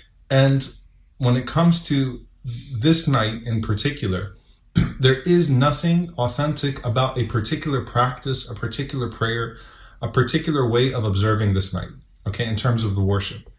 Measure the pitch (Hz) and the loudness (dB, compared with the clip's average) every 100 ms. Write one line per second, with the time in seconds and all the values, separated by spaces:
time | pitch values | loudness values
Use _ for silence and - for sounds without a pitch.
0 | - _ - 135 135 135 - - - _ | -20 _ 0 4 4 2 -2 -12 -20 _
1 | _ - 123 127 - 160 170 170 - 139 | _ -2 0 0 0 4 4 4 0 0
2 | 131 120 - _ 123 117 - 117 147 165 | -2 -6 -16 _ -12 -12 -8 0 4 4
3 | 147 123 110 113 117 110 107 101 143 139 | 4 2 0 -4 -4 -2 -2 -2 -2 -2
4 | 98 90 - - _ _ _ - - - | -4 -4 -6 -14 _ _ _ 0 0 2
5 | 131 131 175 175 143 127 147 143 170 175 | 2 4 4 4 4 4 4 2 2 2
6 | 175 - 123 - 147 143 143 135 120 110 | 0 -2 -4 -2 -2 -2 -4 -4 -2 0
7 | 131 127 104 113 104 147 156 131 - 120 | 0 -2 -2 -2 -2 -4 -4 -4 -2 0
8 | 131 131 139 131 - 107 117 - 131 135 | 0 -2 -6 -6 -6 -8 -8 -6 -6 -4
9 | 113 - 113 117 117 - - - - - | -6 -4 -4 -4 -6 -10 -20 -20 -20 -10
10 | 110 131 123 160 170 147 120 120 131 131 | -2 0 2 0 0 0 2 2 2 0
11 | 107 95 110 107 101 95 - 90 - - | 0 2 2 2 2 0 -2 -6 -8 -14
12 | - - - - 117 104 127 113 107 98 | -20 -12 -8 -6 -4 -2 0 0 0 0
13 | 98 101 - - - | 0 0 -4 -10 -18